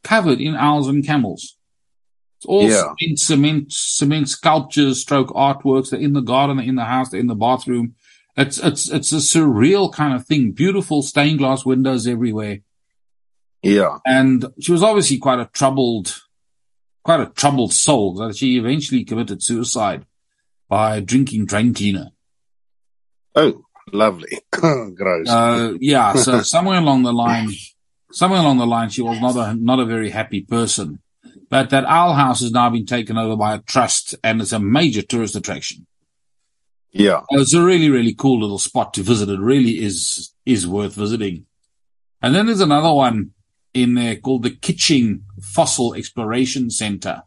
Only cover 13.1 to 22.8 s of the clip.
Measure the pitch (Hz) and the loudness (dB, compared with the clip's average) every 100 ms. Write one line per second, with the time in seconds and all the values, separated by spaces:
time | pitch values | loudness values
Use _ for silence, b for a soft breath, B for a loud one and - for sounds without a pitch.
13.1 | _ _ _ _ _ - 101 90 76 131 | _ _ _ _ _ 2 4 2 -2 0
14.1 | 131 131 127 131 - - 170 214 208 151 | 4 4 2 -2 -6 0 4 4 4 2
15.1 | 131 135 127 117 - 135 135 123 113 90 | 0 0 -2 -4 -2 0 2 0 -2 -6
16.1 | - _ _ _ _ _ _ _ _ - | -12 _ _ _ _ _ _ _ _ 0
17.1 | 165 113 - 143 139 113 - - 139 101 | 0 0 0 0 2 0 0 2 2 2
18.1 | 92 110 101 135 123 113 151 143 131 - | -4 -8 -2 0 0 0 -2 0 -2 -2
19.1 | 113 107 98 - 120 120 117 104 78 - | -6 -6 -6 -4 -2 -2 -2 -2 -4 -12
20.1 | _ _ _ _ _ _ 101 110 107 92 | _ _ _ _ _ _ 0 0 -2 0
21.1 | 123 135 110 98 98 120 - 101 95 - | 0 2 -2 -2 2 0 2 -2 -2 -6
22.1 | _ _ _ _ _ _ _ | _ _ _ _ _ _ _